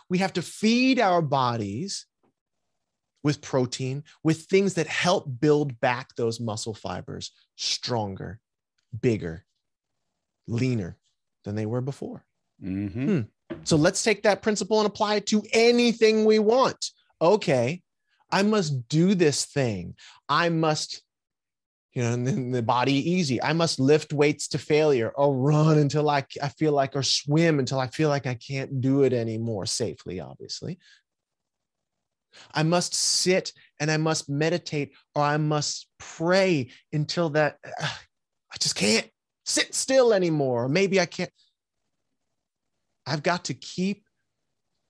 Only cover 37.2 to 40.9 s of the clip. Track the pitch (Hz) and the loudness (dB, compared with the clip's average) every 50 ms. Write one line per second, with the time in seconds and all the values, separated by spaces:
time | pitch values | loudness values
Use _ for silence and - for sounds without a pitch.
37.2 | 170 160 143 151 151 143 - _ - - - - 156 135 - - - _ _ _ | -2 0 0 0 0 0 -2 _ -14 -14 -10 -8 -8 -8 -8 -10 -16 _ _ _
38.2 | _ _ _ _ _ _ - - - - - - - 208 220 220 - - _ _ | _ _ _ _ _ _ -8 -6 -4 -4 -2 0 0 2 2 2 0 -4 _ _
39.2 | _ _ _ _ - - - 302 - - - - - - 269 269 247 233 214 190 | _ _ _ _ -8 -4 -2 -2 -2 -2 -4 -6 -2 2 4 4 6 6 4 4
40.2 | 180 170 160 147 139 131 123 117 120 131 143 185 196 185 | 2 2 0 0 0 0 0 0 0 0 2 2 2 2